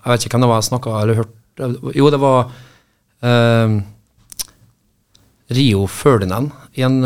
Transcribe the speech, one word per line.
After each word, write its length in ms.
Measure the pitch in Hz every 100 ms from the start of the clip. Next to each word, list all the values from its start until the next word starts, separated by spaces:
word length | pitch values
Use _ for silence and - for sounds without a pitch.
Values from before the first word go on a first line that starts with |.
Jeg 80 | -
vet 140 | 120 -
ikke 80 | 120
hvem 80 |
det 60 | 123
var 100 | 113
jeg 80 | 104
snakket 300 | 127 - 107
eller 120 | 107
hørt, 200 | 113 113 - _ - 131 127 131
jo, 160 | 139 143
det 100 | 143
var, 300 | 139 131 123 - - _ _ _ _ _
øh, 560 | 120 120 117 117 113 107 101 - _ _ _ - - _ _ _ _ _ _ _ _ _ -
Rio 360 | 123 139 98 98
Ferdinand 640 | - 143 117 95 98 147 - -
i 100 | -
en 160 | 131 131